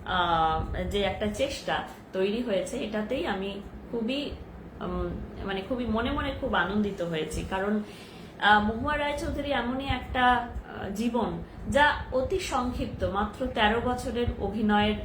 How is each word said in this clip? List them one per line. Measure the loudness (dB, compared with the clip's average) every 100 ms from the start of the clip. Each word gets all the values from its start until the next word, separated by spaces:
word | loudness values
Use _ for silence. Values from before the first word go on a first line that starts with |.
আহ, | -2 0 4 4 4 2 -2 -2 -2
যে | 0
একটা | 0 0 -2
চেষ্টা | 0 -2 -2 -2 -2 -4 -14 -6
তৈরি | 0 2 2
হয়েছে, | 0 0 0 -4
এটাতেই | -4 -4 -2 -2 0
আমি | -2 -4 -6 -10 -14 -6
খুবই | -2 0 -2 -4 -8 -12 -14 -16 -8
উম, | -4 -2 -2 -4 -8 -8 -6
মানে | -4 -4
খুবই | -4 0
মনে | 0 0
মনে | 0 -2 -2
খুব | 0
আনন্দিত | 2 2 2 0 0
হয়েছি, | -2 -2 -2 -4 -2
কারণ, | -2 0 0 -2 -12 -16 -16 -16 2
আহ, | 6 6
মহুয়া | 6 0 0 0
রায়চৌধুরী | 0 -2 -2 -2 0
এমনই | 0 0 -2 -2
একটা, | -4 -2 4 4
আহ, | 4 0 -8 -8 -8 -6
জীবন | 0 2 2 0 -2 -8 -10 2
যা | 6 6 4 0
অতি | -2 2 0
সংক্ষিপ্ত, | 0 0 0 -2 -4 -2
মাত্র | 0 2 0 -2 -2
তেরো | 4 4 4
বছরের | 2 0 -2 0 0 0
অভিনয়ের | -2 2 4 6 4 2